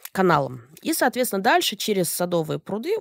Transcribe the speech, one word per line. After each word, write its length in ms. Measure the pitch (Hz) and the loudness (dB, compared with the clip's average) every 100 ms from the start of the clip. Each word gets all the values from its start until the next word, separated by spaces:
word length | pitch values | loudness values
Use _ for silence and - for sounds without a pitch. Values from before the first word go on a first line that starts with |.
| - | -10
каналом. 500 | - 190 156 135 127 - - | 2 4 4 2 -8 -16 -10
И, 100 | - | -4
соответственно, 480 | 320 277 240 247 196 | 0 0 0 -2 0
дальше 340 | 196 339 349 202 | 2 2 2 -4
через 320 | - 202 170 | -2 0 0
Садовые 520 | - 180 175 156 147 | -2 -2 -2 -2 -6
пруды, 320 | - 196 269 427 | -6 -8 -4 -6